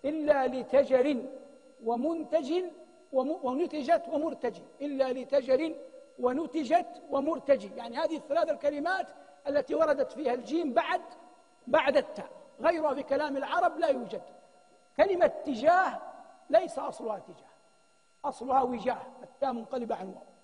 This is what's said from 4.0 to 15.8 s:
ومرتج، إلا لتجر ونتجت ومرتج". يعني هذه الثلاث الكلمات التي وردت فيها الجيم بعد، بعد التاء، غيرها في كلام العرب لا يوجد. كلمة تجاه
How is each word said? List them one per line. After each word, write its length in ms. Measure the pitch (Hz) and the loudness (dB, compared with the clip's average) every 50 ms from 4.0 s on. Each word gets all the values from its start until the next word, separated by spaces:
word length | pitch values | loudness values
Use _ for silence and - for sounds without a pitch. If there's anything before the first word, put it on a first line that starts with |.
| 339 339 | 2 -2
ومرتج، 480 | 320 285 311 330 233 - - 240 202 - - - - - | -2 -2 -2 -2 -4 -4 -6 -6 -6 -6 -20 -20 -12 -8
إلا 320 | 277 294 277 262 269 254 | -8 -6 -2 -2 0 -2
لتجر 640 | 254 262 254 - 277 285 247 254 262 262 320 320 320 - - - - - - - _ - | -2 -6 -4 0 0 0 2 2 2 2 2 -2 -6 -8 -14 -18 -20 -20 -20 -20 _ -2
ونتجت 840 | 247 247 254 285 339 - - 330 294 226 302 359 349 - - - - - | 0 0 0 0 -4 -2 -4 -4 0 2 2 2 2 0 -12 -18 -12 -4
ومرتج". 680 | - - - 311 330 269 - - 277 262 196 202 - | -4 -2 0 -2 -4 -4 2 2 2 2 2 -8 -12
يعني 200 | 233 233 233 233 | -12 -12 -8 -6
هذه 200 | 269 330 311 330 | -4 -2 -2 -4
الثلاث 340 | 294 - - 277 330 320 339 | -6 -4 -2 0 0 2 2
الكلمات 560 | 294 - - 285 294 285 294 339 381 381 359 - - - - - - - _ 285 | -2 0 0 -2 -2 0 -2 -2 -2 -2 -4 -8 -10 -20 -20 -20 -20 -12 _ 0
التي 260 | 277 294 269 - - | 0 0 0 0 2
وردت 380 | 302 320 311 - - 269 - | 2 4 2 4 0 0 -2
فيها 220 | - 247 302 247 240 | -2 -4 -2 0 -2
الجيم 380 | 247 - - 277 339 339 285 | -2 -4 -2 -2 0 0 2
بعد، 280 | 233 330 311 294 370 - - - - - - - - - _ _ _ _ _ | 0 0 2 2 -2 -2 -2 -6 -18 -20 -20 -20 -20 -20 _ _ _ _ _
بعد 300 | - - - 262 277 262 | 2 2 4 4 4 4
التاء، 340 | 294 - - - - 190 - - - - - - - | 2 2 0 -8 -12 -12 -12 -16 -20 -20 -20 -14 2
غيرها 340 | 233 320 339 330 311 302 262 | 2 2 4 4 0 0 0
في 80 | 285 | -2
كلام 340 | 269 - 269 269 302 294 277 | -2 0 0 0 0 0 -2
العرب 420 | 269 269 - 285 349 349 339 339 311 | -4 -4 -2 0 2 2 2 2 2
لا 100 | 339 311 | 2 2
يوجد. 340 | 262 254 233 185 220 185 - - - - - - _ - _ _ _ _ _ _ _ | 2 0 0 -6 -8 -10 -10 -12 -20 -20 -20 -20 _ -20 _ _ _ _ _ _ _
كلمة 300 | - 311 392 381 349 349 | 2 4 4 6 4 4
تجاه 760 | 285 - - - 294 269 214 247 311 349 370 | 2 2 0 -6 -4 -4 2 4 4 6 6